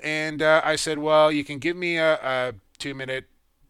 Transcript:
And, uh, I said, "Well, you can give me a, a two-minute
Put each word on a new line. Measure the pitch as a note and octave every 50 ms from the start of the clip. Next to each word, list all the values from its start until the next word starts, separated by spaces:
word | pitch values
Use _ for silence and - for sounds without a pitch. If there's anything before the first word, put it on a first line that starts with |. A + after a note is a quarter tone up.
| -
And, | D3+ D#3 D#3 D#3 D#3 D3+ D3
uh, | D#3 D#3 D#3 D#3+ D#3+
I | D3+ D#3
said, | D3 - D#3+ D#3
"Well, | D3 D3+ D#3 D#3 D#3 D#3 D#3
you | D#3 D3 C#3
can | D3 D3 C3+
give | B2 E3+ F3
me | F3+ F3+ F3 E3+
a, | E3 D#3+ D#3+ D#3
a | - A#2+ C3 C3 B2+ B2+ B2+ A2+ F#2 _ _ _ -
two-minute | - C#3+ C3+ C3+ C3+ C3 C3 C3 - _ _ _ _ _ _ _ _